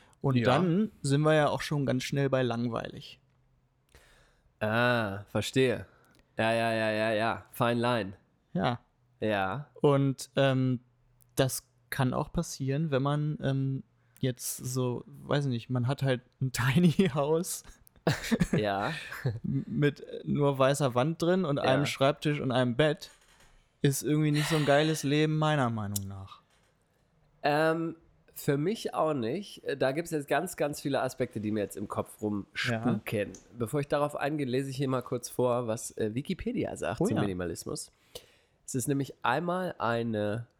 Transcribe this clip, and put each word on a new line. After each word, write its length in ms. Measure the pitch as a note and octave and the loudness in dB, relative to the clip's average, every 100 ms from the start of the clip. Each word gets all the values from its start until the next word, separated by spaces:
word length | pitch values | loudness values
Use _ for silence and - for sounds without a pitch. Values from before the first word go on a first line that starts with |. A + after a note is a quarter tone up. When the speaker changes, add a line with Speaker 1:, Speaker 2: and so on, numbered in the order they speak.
| _ _ | _ _
Speaker 1:
Und 160 | C#3+ B2+ | 0 2
Speaker 2:
Ja. 80 | A2 | 4
Speaker 1:
dann 460 | C3 F3+ E3+ A3 - | 4 4 2 0 -4
sind 180 | C#3 C#3 | 0 2
wir 140 | D#3 D#3 | 4 4
ja 140 | C#3+ | 4
auch 120 | A2+ | 0
schon 240 | - D3 C3+ | -2 -2 -2
ganz 180 | B2+ | -2
schnell 280 | - C#3 C#3 | -2 -2 0
bei 100 | C3 | 2
langweilig. 800 | B2+ A#2 A#2+ A2+ - - - - _ _ _ _ _ _ _ - _ _ _ _ _ - | 0 -2 -4 -4 -8 -12 -18 -20 _ _ _ _ _ _ _ -20 _ _ _ _ _ -8
Speaker 2:
Ah, 640 | G#2+ A2+ B2 A#2+ A2 G2 G2+ | -2 2 2 2 0 -6 -6
verstehe. 560 | A2 - C3+ C3 G#2+ F#2+ _ _ _ _ - | -4 -2 2 2 0 -6 _ _ _ _ -2
Ja, 140 | A2 | 0
ja, 200 | A#2 A2+ | 2 0
ja, 180 | A2+ A2 | 0 0
ja, 200 | G#2+ A2 | 0 0
ja. 320 | G#2+ A2+ G2+ - | 2 0 -2 -6
Fine 280 | - A#2+ A#2+ | -2 0 2
line. 340 | A#2+ B2 G2 - _ _ _ | 2 0 -2 -10 _ _ _
Speaker 1:
Ja. 260 | F3+ E3 A#2+ _ _ _ - | -4 -2 -2 _ _ _ -6
Speaker 2:
Ja. 500 | A2 G#2 F#2 G#2 D3 - | -2 0 0 -4 -10 0
Speaker 1:
Und, 480 | D3 C#3 C#3 C3+ - - | 2 4 2 -2 -4 0
ähm, 440 | C#3 C3 C3 B2 _ _ _ _ _ - | 2 2 0 -2 _ _ _ _ _ 0
das 280 | C3 - - _ - | 0 0 -10 _ -8
kann 240 | - C3 | -2 0
auch 180 | B2 D3 | 0 -4
passieren, 580 | - E3 - C3+ C#3 D#3+ | -4 -4 -4 -4 -2 0
wenn 100 | C3+ | 0
man, 340 | C#3 D3 D3+ D3+ | 0 0 -2 -2
ähm, 420 | C3+ C3+ C3+ C3+ - _ _ _ | -2 0 0 -4 -8 _ _ _
jetzt 380 | C3 B2+ - - | -4 -4 -8 -8
so, 460 | B2+ B2+ B2+ A#2+ - | -6 -2 -2 -2 -8
weiß 400 | C#3 C#3 C#3 C#3+ | -12 -2 -2 0
ich 60 | |
nicht, 180 | A#2+ - | -2 -2
man 180 | B2+ A#2+ | -2 0
hat 160 | C#3 | 0
halt 180 | C3+ B2 - - | 0 0 -4 -4
ein 100 | B2+ | -4
<laughs> 0 | |
Tiny 400 | - A#2+ C3 F3 C#3 F#3+ | 0 2 4 4 4 2
House. 500 | D#3 C#3+ D#3+ F3+ - - - _ _ - B2+ - A#3 - | 2 0 0 0 -8 -12 -20 _ _ -2 -2 0 0 0
Speaker 2:
Ja. 400 | - G#2 G2 A2 D#3 - - C3+ G#2+ | 0 0 0 -2 -4 -10 -6 -6 -4
Speaker 1:
M-, 220 | - C3+ - | -4 -4 -2
mit 360 | - C#3+ C#3+ - - D3+ | 2 2 0 -8 -10 -2
nur 320 | C#3 C#3+ C3+ | 2 2 4
weißer 360 | C3+ C#3+ C#3+ A#2+ | 4 4 2 2
Wand 260 | C#3 E3 | 0 2
drin 240 | E3+ F#3+ E3+ | 2 2 2
und 120 | C#3 | 2
Speaker 2:
Ja. 60 | |
Speaker 1:
einem 220 | A#2 C3+ C#3+ | 2 2 2
Schreibtisch 540 | - C3+ D3+ D#3 D3 | 2 2 2 0 -2
und 120 | C3+ | 0
einem 240 | B2 B2+ A#2+ | 2 2 2
Bett. 360 | D3+ D3 - - _ _ - _ _ _ | 2 0 -6 -20 _ _ -20 _ _ _
Ist 220 | D3 C#3 | 0 2
irgendwie 280 | A#2+ D3+ D3+ | 2 2 4
nicht 180 | D3 D3 | 2 2
so 80 | D#3+ | 2
ein 80 | C#3+ | 4
geiles 380 | C#3+ D#3 D#3 | 4 4 2
Leben, 340 | C#3 D3 D#3 D#3 | 0 2 2 2
meiner 320 | D#3 D3+ B2 | 2 2 2
Meinung 360 | A2+ G2+ G2+ G2 | 0 -4 -4 -6
nach. 340 | G2 F#2 - _ _ _ _ _ _ _ _ _ _ | -12 -16 -20 _ _ _ _ _ _ _ _ _ _
Speaker 2:
Ähm, 520 | - D3 D#3+ E3 E3 E3 _ _ _ | 0 4 4 2 -2 -8 _ _ _
für 240 | - - C#3+ | -6 0 0
mich 360 | D#3 A3 - | 0 -2 -4
auch 200 | - D#3+ | 0 0
nicht. 500 | D3+ A2 D#3+ G3+ - - | 0 -2 -4 -8 -10 -6
Äh, 120 | C#3 | 0
da 140 | C3 | 0
gibt's 180 | C#3+ E3+ | 0 -2
jetzt 160 | D#3+ C#3 | -4 0
ganz, 300 | C#3+ F#3 - | 0 0 -2
ganz 240 | D3 D3 | -2 -2
viele 200 | D3 C3 | -2 0
Aspekte, 380 | B2+ - B2 - | -2 -2 -4 -4
die 120 | G#2 | -2
mir 100 | G#2+ | -2
jetzt 160 | G2+ - | -2 -6
im 100 | G2+ | -6
Kopf 340 | - G#2 - | -6 -6 -4
rumspuken. 1120 | G#2+ G#2 F#2+ - - A2+ A#2 A2 - A2 G2+ | -4 -4 -6 -6 -4 -2 0 -2 -2 -4 -4
Speaker 1:
Ja. 60 | - - A#2 | -8 -14 -8
Speaker 2:
Bevor 220 | A#2 D3+ | -4 -4
ich 80 | C#3+ | 0
darauf 280 | D3 D3 - | 0 0 -2
eingehe, 280 | C#3+ D3+ C3 | -2 -2 -2
lese 220 | B2 C#3 | -2 -2
ich 60 | C3 | -2
hier 120 | C#3 | -2
mal 120 | C3 | -2
kurz 280 | B2 B2+ - | -2 -6 -4
vor, 380 | - B2 A#2+ A#2+ | 0 0 0 -2
was, 280 | A2+ - - | -4 -6 -4
äh, 160 | A2 | -4
Wikipedia 640 | A2+ D3 F#3 - A#3 A#2+ - | -2 -4 -6 -4 -4 -4 -4
sagt 240 | D2+ G#2 | -4 0
Speaker 1:
Oh 40 | F3+ | 0
Speaker 2:
zum 100 | - | 0
Speaker 1:
ja. 40 | |
Speaker 2:
Minimalismus. 720 | G#2 F2+ F2 E2 - - - _ _ - - _ _ _ - | -2 -2 -6 -6 -8 -10 -10 _ _ -20 -20 _ _ _ -8
Es 100 | C3 | -4
ist 120 | A#2+ | -2
nämlich 260 | C#3 C3+ - | -2 -2 -4
einmal 500 | A2+ B2+ F3 F3+ F3+ - | 0 0 0 -2 -4 -2
eine, 640 | A2 A#2 A#2 G#2+ G#2 G#2+ A#2 _ | -2 0 0 0 0 -2 -6 _